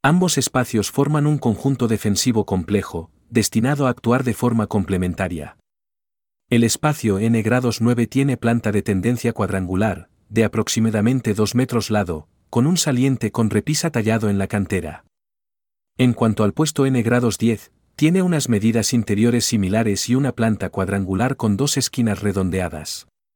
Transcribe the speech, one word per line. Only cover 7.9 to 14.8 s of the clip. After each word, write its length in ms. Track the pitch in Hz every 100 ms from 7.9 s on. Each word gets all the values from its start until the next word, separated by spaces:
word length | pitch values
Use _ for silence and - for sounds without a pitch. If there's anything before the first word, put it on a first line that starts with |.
| 120 113
tiene 300 | 135 139 120
planta 360 | 117 117 110
de 100 | 101
tendencia 500 | 95 95 101 123 120
cuadrangular, 800 | 113 95 95 92 92 104 90 - _ _
de 160 | 104
aproximadamente 880 | 120 - - - 113 107 107 131 117
dos 220 | 104 104
metros 360 | 120 - 120 -
lado, 380 | 104 87 80 - _ _
con 160 | 120 139
un 100 | 175
saliente 560 | - 123 135 131 107
con 160 | - 110
repisa 400 | 104 120 156 165
tallado 400 | 123 107 113 107
en 80 | 101
la 120 | 95
cantera. 580 | 104 95 95